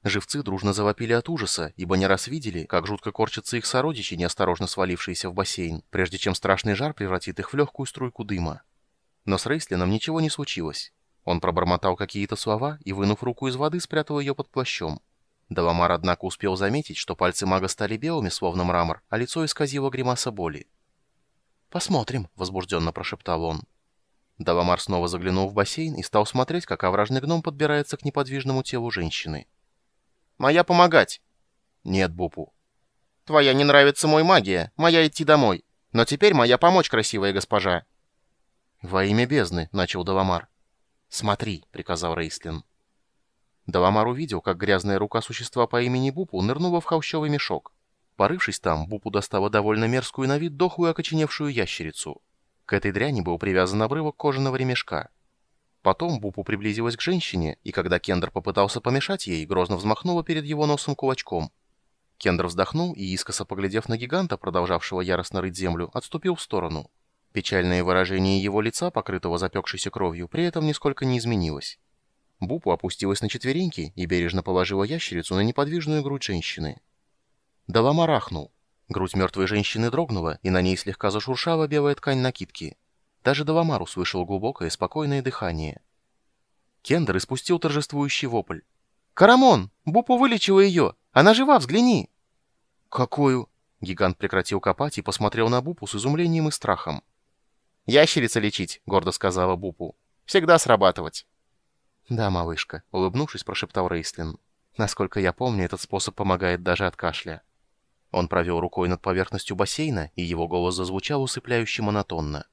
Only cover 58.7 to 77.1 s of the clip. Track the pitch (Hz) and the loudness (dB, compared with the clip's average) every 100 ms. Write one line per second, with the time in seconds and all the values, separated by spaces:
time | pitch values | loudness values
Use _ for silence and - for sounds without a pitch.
58.7 | 120 120 131 - 196 - 85 - 92 90 | 0 -2 -2 -2 -6 -4 -6 -2 -2 0
59.7 | 87 107 107 180 175 165 160 147 151 151 | 0 0 -2 0 -2 -2 -4 -4 -2 0
60.7 | 147 - 139 135 131 - 90 80 _ _ | 0 -2 -2 -2 -2 -4 -6 -6 _ _
61.7 | _ _ _ _ _ 101 87 90 85 95 | _ _ _ _ _ 0 0 -2 -2 -2
62.7 | 151 175 - 95 92 - - 101 95 98 | 0 -4 -4 -6 -4 -4 -6 -6 -6 -2
63.7 | 104 - 113 123 170 180 101 - 87 90 | -4 -4 -6 -2 -2 -2 -4 -2 -2 0
64.7 | 87 - 92 90 90 87 98 92 87 92 | -2 -2 -6 -2 -2 -2 -4 -4 -4 -4
65.7 | 85 87 - - 160 185 170 - 104 85 | -2 -4 -8 -8 -6 -4 -4 -4 -4 -2
66.7 | 78 - _ _ _ _ - - 98 87 | -6 -8 _ _ _ _ -6 0 0 2
67.7 | 90 90 90 90 95 95 98 101 101 110 | 2 2 2 2 2 2 2 2 0 -2
68.7 | - 175 117 101 95 87 87 90 101 - | -2 -4 -4 -4 -6 -4 -2 -2 -4 -6
69.7 | 92 - - 92 82 87 - 175 170 151 | -8 -8 -4 -4 -4 -8 -2 -2 0 -2
70.7 | 147 147 135 131 127 113 110 85 73 - | 0 -4 -2 -2 -2 0 0 0 -4 -10
71.7 | - _ _ _ _ _ _ 92 160 101 | -16 _ _ _ _ _ _ -6 -4 -2
72.7 | 85 92 - 98 98 107 120 127 147 180 | -2 -2 -4 -2 -2 -2 -4 -2 0 -2
73.7 | - 78 - 87 90 85 92 90 92 90 | -4 -10 -6 -2 0 0 -2 0 0 0
74.7 | 98 104 160 - 87 80 95 104 120 143 | 0 -2 -4 -6 -6 -2 0 2 0 -2
75.7 | 170 151 151 139 139 - 90 - - 78 | -2 -2 -2 -2 -6 -4 -4 -4 -6 -8
76.7 | - _ _ _ | -8 _ _ _